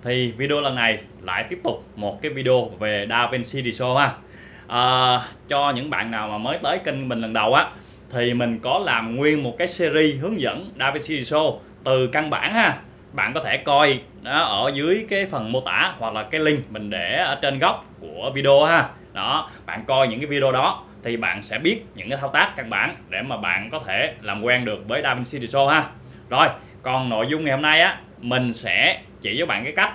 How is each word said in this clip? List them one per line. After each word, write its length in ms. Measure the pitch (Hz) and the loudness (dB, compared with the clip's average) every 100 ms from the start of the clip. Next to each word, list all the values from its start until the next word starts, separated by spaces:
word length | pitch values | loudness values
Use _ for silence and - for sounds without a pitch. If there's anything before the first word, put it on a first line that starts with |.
Thì 280 | 120 127 123 | -2 0 -2
video 300 | 110 139 147 | -2 0 0
lần 140 | 143 127 | 0 2
này 240 | 113 104 - - | 2 2 -6 -14
lại 240 | 92 92 113 | -6 -4 -4
tiếp 100 | 180 | -4
tục 220 | 120 104 - - | -4 -6 -10 -6
một 260 | 104 90 | -6 -4
cái 100 | 151 | -6
video 400 | 135 131 127 113 92 | -2 4 4 2 -4
về 260 | 107 104 104 | -2 -2 0
DaVinci 640 | 117 120 131 120 139 123 | 0 2 -2 -4 -4 -4
Resolve 300 | 110 127 127 | -2 0 4
ha. 120 | 143 - - - - - - | 2 0 -16 -20 -20 -20 -4
À, 540 | 120 127 127 127 123 123 - - | 2 4 4 4 2 0 -16 -2
cho 240 | 143 143 | 0 2
những 180 | 127 147 | 0 -4
bạn 220 | 92 113 | -4 -4
nào 160 | 110 107 | -4 -4
mà 100 | 104 | -4
mới 200 | 113 165 | -4 -2
tới 140 | 139 156 | -2 -2
kênh 320 | 151 135 131 | -2 -4 -4
mình 120 | 117 | -4
lần 120 | 113 | -2
đầu 200 | 113 107 | 0 4
á, 140 | 135 - - - - - | 4 2 -6 -20 -20 -8
thì 220 | 127 120 | -2 0
mình 260 | 120 120 113 | 0 -2 -2
có 200 | 123 170 | -2 -2
làm 360 | 185 120 113 120 | 0 -2 -2 0
nguyên 280 | 151 151 | 2 2
một 120 | 131 120 | -2 -4
cái 100 | 175 | -4
series 540 | - 165 147 156 135 | 0 2 4 4 2
hướng 200 | 165 214 | -4 -2
dẫn 300 | 120 113 190 131 | -2 -4 -10 -4
DaVinci 440 | 131 147 151 151 | -2 -2 -6 -6
Resolve 340 | 120 147 156 120 - - | 0 2 2 -2 -12 -8
từ 240 | 127 131 131 | 0 2 2
căn 220 | 151 156 | 0 0
bản 240 | 113 139 | -2 0
ha. 240 | 220 202 127 - - - | 2 2 0 -10 -20 -12
Bạn 200 | - 101 | -4 -2
có 60 | 147 | -2
thể 180 | 120 123 | -2 -2
coi 420 | 147 143 147 123 - - | 2 4 4 2 -4 -16
nó 220 | 117 147 | -4 0
ở 280 | 151 101 131 | 0 0 0
dưới 320 | 139 151 208 220 | 0 0 0 0
cái 160 | 196 190 | -2 -2
phần 260 | 147 110 | -4 -2
mô 100 | 117 | -2
tả 320 | - 92 180 - | 0 0 0 -2
hoặc 140 | 113 | -6
là 100 | 107 | -6
cái 180 | 104 160 | -4 0
link 300 | 156 147 - | 2 2 -2
mình 180 | 107 104 | -10 -6
để 280 | 92 87 131 | -4 -2 0
ở 180 | 175 135 | -2 0
trên 180 | 143 135 | -2 2
góc 260 | 170 - - - | 0 0 -8 -18
của 320 | 82 80 120 | -14 -8 -6
video 300 | 135 139 139 | 0 6 8
ha. 260 | 151 170 127 - - | 8 4 2 -6 -12
Đó, 360 | 101 101 151 151 - - | -6 -2 -2 -4 -14 -10
bạn 180 | 92 107 | -10 0
coi 200 | 135 131 | 2 2
những 120 | 110 | 0
cái 80 | 143 | -4
video 240 | 143 135 | 0 2
đó 320 | 131 160 - - - | 2 0 -2 -12 -10
thì 140 | 120 117 | -6 -2
bạn 240 | 92 95 | -2 -2
sẽ 180 | 104 107 | -4 -2
biết 220 | 165 226 - - | 0 -2 -6 -14
những 140 | 95 | -8
cái 80 | 135 | -6
thao 80 | 139 | -2
tác 240 | 147 185 - | 0 0 -2
căn 140 | 117 | -4
bản 260 | 98 135 156 - | 0 0 -2 -8
để 120 | 92 | -8
mà 160 | 110 110 | -6 -4
bạn 320 | 90 90 110 | -2 -2 -4
có 100 | 151 | -8
thể 340 | 110 98 151 - | -4 -2 -2 -4
làm 220 | 107 101 | -8 -4
quen 220 | 117 123 117 | 0 0 0
được 220 | 101 101 | -6 -4
với 140 | 131 | -2
DaVinci 380 | 143 123 123 143 | -2 -2 -4 -8
Resolve 340 | 117 139 139 | -2 2 4
ha. 100 | 156 - - - - - | 4 2 -10 -20 -20 -4
Rồi, 180 | 127 156 - - - | 2 2 2 -16 -10
còn 280 | 127 127 127 | -2 -2 0
nội 180 | 110 120 | 0 0
dung 140 | 156 156 | 0 0
ngày 80 | |
hôm 80 | 135 | 2
nay 200 | 151 156 | 4 6
á, 160 | 180 - - - | 4 2 -14 -10
mình 360 | 120 127 123 | -2 0 0
sẽ 480 | 113 110 90 147 - - - | -4 -2 2 4 2 -8 -10
chỉ 140 | 101 117 | -6 -2
cho 60 | 165 | -2
bạn 180 | 101 | -2
cái 100 | 127 151 | -2 -2
cách 180 | 208 | -2